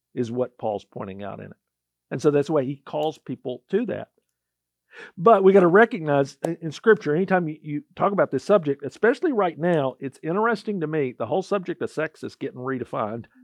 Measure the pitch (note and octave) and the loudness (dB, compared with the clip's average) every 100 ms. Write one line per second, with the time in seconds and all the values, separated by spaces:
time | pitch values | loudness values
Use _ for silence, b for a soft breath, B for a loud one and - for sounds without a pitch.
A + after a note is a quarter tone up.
0 | _ B2 A#2 B2 B2 - A2 G2+ - A#2+ | _ -8 -6 -4 -6 -4 -6 -6 -8 -14
1 | G#2 G2 G2+ G#2+ G2 - _ _ _ _ | -12 -12 -12 -12 -16 -20 _ _ _ _
2 | _ D3 D#3 C#3+ C#3+ D#3 B2+ C#3+ - D#3 | _ 0 2 2 0 -2 -2 -8 -10 -6
3 | D3+ B2+ - C3+ - B2 _ G3 A#3 G#2 | -6 -6 -12 -10 -10 -12 _ -4 -4 -8
4 | A2+ _ _ _ _ _ _ _ _ B | -10 _ _ _ _ _ _ _ _ B
5 | B - F3+ G#3 F#3+ G3 F3 F#3+ A3+ G3+ | B 0 4 8 8 8 8 6 4 2
6 | D#3 C#3+ C#3 - E3 E3 D#3+ C#3+ A3+ G#3+ | 0 0 0 -4 -6 -6 -8 -2 2 4
7 | D3 D3+ F#3+ F#3 D#3+ D#3 D3+ D3 - - | 2 0 2 0 0 -8 -8 -10 -10 -2
8 | F#3 G3 C#3+ C3+ - G3+ D3 C#3 C#3 - | 0 2 0 -2 2 2 2 -4 -8 0
9 | G#3+ - F4 A#3 F#3 C#3+ E3+ E3 C3+ - | 0 2 0 0 0 0 0 2 0 -4
10 | C3+ - D#3+ F#3 A3+ A3+ - G3+ D3+ D#3 | -12 -10 -6 -2 0 -2 -4 -6 -4 -2
11 | C3 A#2 A2+ E3+ F#3 G3+ F3 D#3 A#2 - | -2 -4 -4 -4 -2 -4 -4 -6 -6 -6
12 | D#3 - A#2 - C3 B2+ B2+ C3 A#2 C#3 | -8 -8 -14 -10 -10 -8 -8 -6 -6 -6
13 | G#2+ A#2 - b | -6 -6 -14 b